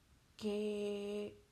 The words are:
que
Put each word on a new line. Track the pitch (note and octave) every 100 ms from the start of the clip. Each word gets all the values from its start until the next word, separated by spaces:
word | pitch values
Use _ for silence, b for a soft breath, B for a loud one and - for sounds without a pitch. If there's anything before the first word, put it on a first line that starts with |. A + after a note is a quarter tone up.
| - - - -
que | G#3+ G#3 G#3+ G#3 G3+ G3+ G3+ G#3 G#3 G#3 -